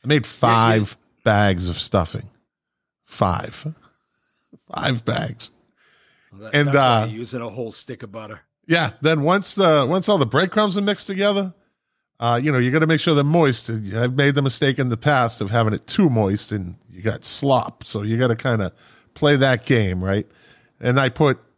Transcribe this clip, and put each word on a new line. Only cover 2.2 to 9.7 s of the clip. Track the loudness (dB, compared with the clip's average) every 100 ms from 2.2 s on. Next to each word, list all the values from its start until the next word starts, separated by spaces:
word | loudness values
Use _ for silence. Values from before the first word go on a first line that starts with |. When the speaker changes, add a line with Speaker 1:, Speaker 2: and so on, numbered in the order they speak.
| -14 _ _ _ _ _ _ _
Speaker 1:
Five. | -10 -2 -2 -2 -6 -12 -14 -16
<laughs> | _ _ _ _ _ _ _ -20 _
Five | -4 -2 -2
bags. | -4 -4 -6 -8 -12 _ _ _ _ _ _ _ _
Speaker 2:
Well, | -20
that, | -4
Speaker 1:
And, | 0 2
Speaker 2:
that's | 2
why | 4 2
Speaker 1:
uh, | 0
Speaker 2:
you're | -6
using | -10 -10
a | -10
whole | -10 -12
stick | -12 -14 -16
of | -16
butter. | -16 -16 -18 _ _ -2
Speaker 1:
Yeah, | 0 0 0
then | 0 2
once | 2 0 0
the, | 2 4